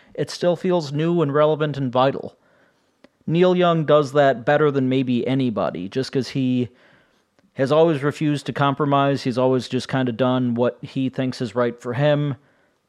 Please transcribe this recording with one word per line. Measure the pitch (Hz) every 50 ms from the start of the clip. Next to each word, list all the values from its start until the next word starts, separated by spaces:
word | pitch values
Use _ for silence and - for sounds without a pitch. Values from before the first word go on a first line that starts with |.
| _ _ -
It | - 151 -
still | - - - 175 175
feels | 160 - 190 175 175 156 135 143
new | 147 156 170 175 175
and | 160 139 139
relevant | 147 151 151 156 143 151 151 139
and | 135 139 127 117
vital." | 127 127 277 - - - - - _ _ _ _ _ _ _ _ _ _ _ _ _ _ _ _ _ _
Neil | - 156 170 180 180 180
Young | 180 175 175 170 165 156
does | 139 147 151 151 131 131
that | 147 143 135 131 123 117
better | 147 147 147 151 147
than | 139 139 131 127
maybe | 131 135 135 123 123 120 -
anybody, | 139 131 135 131 123 107 101 92 73 - 80 87 98
just | 110 131 131 -
'cause | - 139 120 -
he | - 143 131 127 127 123 123 113 - _ _ _ _ _ _ _ _ _ _ _ _ _ _ _ _
has | - 135 127 147
always | 156 160 170 160 135 135
refused | 147 139 - 160 147 147 139 -
to | - 123
compromise. | - 147 139 139 - 156 143 139 139 139 139 139 131 -
He's | 139 117 123
always | 127 127 131 127 117 -
just | - 127 - -
kinda | - 135 131 127 113
done | 104 131 127 127 127 127 123 120
what | 113 123 120 - -
he | - 120 - 143 135 131
thinks | 127 - 131 127 123 -
is | 127 117 -
right | 123 123 120 117 -
for | - 123 120
him, | 120 143 147 147 147 147 147 135 - _ _ _ _ _ _ _ _ _